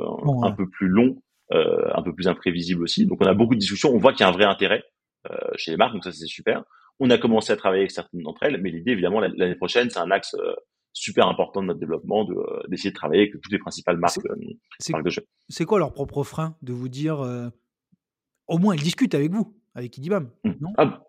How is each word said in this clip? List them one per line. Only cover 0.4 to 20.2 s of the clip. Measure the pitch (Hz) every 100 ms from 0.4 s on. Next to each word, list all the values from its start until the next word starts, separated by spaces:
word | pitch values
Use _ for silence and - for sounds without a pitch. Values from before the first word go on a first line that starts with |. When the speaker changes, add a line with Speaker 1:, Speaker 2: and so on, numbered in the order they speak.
Speaker 1:
ouais. | 101
Speaker 2:
un |
peu | 101 95
plus | - 95
longs, | 95 127 131 _ _ -
euh, | - - 50 50
un | -
peu | 90
plus | 78 90
imprévisibles | 82 92 87 87 90
aussi. | 85 - 107
Donc, | 92
on | 95
a |
beaucoup | 98 113
de | 117
discussions. | 95 98 156
On | 117
voit | 127
qu'il | -
y |
a | 98
un |
vrai | 90
intérêt, | 101 95 95 107 - _ _ _ -
euh, | - - -
chez | -
les | 80
marques. | 113
Donc, | 104
ça, | 92
c'est | 80 80
super. | - - 127 - _ _ -
On | 131
a | 117
commencé | 120 110 104
à | 104
travailler | 98 95
avec | 95
certaines | - - 87
d'entre | 78 -
elles. | 147 113
Mais | 92
l'idée, | 82 92
évidemment, | 110 87 107
l'an-, | 92 -
l'année | 90
prochaine, | 87 90 120 123
c'est | 95
un | 85
axe, | 95 -
euh, | - 50 - _ _ _
super | - - 104 95
important | 85 90 98
de | 92
notre | 85
développement, | 80 80 - 104
de, | 101
euh, | - - - -
d'essayer | 87 101
de | -
travailler | 78 82
avec | 104
toutes | - -
les | 101
principales | - - - 85
marques, | 85 95
Speaker 1:
C'est, | -
Speaker 2:
euh, | - - - _ -
Speaker 1:
c'est, | -
Speaker 2:
marques | 160
de | 76
jeux. | - - _ -
Speaker 1:
c'est | -
quoi | 165 208
leur | 143
propre | - 139 143
frein | 135 - 160 160
de | 127
vous | 123 127
dire, | 127 151 151
euh, | 127 123 120 - _ _ _ _ _ _ _ _ -
au | 170
moins, | 208
ils | 165
discutent | 151 - 254
avec | 147 151
vous, | 202 202 - _ -
avec | 123 -
Idibam, | 147 202